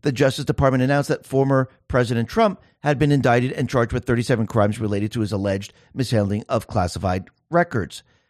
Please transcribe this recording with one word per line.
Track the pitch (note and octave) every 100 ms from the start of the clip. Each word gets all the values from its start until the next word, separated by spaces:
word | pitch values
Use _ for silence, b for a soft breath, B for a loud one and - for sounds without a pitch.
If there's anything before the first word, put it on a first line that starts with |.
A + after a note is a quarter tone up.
the | D3+
Justice | B2 C3+ - -
Department | - C#3 C3
announced | C3 C#3+ C#3+
that | D3+ -
former | C3+ C3+ C3+ B2+ b -
President | C3 B2 A#2 A2
Trump | A3 A3 F#3 b b
had | C#3+ C#3
been | D3
indicted | C#3+ B2 A#2+ B2
and | - B2+
charged | B2+ A#2
with | B2+ -
thirty-seven | A#2+ A#2 A#2+ G#2+
crimes | A2+ G#2 G#2+
related | G#2+ G2+ G#2+
to | A#2+
his | G#2
alleged | G2+ G2+ G2 G2+ b b
mishandling | - B2 A2+ G2+ G#2 -
of | A#2 -
classified | A2 F2+ - F#2 F#2 - _ _
records. | E3+ F3 A#2 E2 - - _